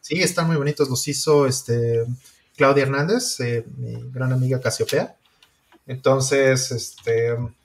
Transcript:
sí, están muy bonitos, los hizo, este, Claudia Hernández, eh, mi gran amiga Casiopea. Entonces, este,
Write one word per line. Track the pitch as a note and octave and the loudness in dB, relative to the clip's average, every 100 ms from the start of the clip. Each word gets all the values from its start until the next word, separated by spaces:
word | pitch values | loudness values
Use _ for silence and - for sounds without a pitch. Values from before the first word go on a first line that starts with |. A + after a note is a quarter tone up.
sí, | - E3 | -4 0
están | F#3 F3+ E3 | 0 0 0
muy | D#3+ | 0
bonitos, | C#3+ D3 C#3+ | 0 0 0
los | B2+ - | 0 -4
hizo, | C#3 - D3 C3+ | -4 2 4 4
este, | C3 - A#2+ A#2 A#2 A#2 B2 - _ _ - | 0 -2 -2 0 0 -2 -6 -12 _ _ 2
Claudia | C#3 C#3 | 4 4
Hernández, | C3+ C#3 D#3 A#3 B3+ - | 2 0 0 0 -2 -4
eh, | A#2+ A#2 - - | -4 -4 -6 -12
mi | A#2+ A#2 A#2+ | -10 -10 -12
gran | B2+ C3 | -6 -2
amiga | C3 B2+ C3 | 0 0 0
Casiopea. | B2+ - - D3+ A3+ - _ _ _ _ _ _ - | -2 -2 -2 -2 -2 -10 _ _ _ _ _ _ -12
Entonces, | B2+ - C3+ C3 C#3 C3+ C3 - | -2 2 2 2 2 4 2 0
este, | A#2+ - - - A2+ A#2 A#2 A#2+ - | -6 -8 -10 -2 0 0 -2 -6 -10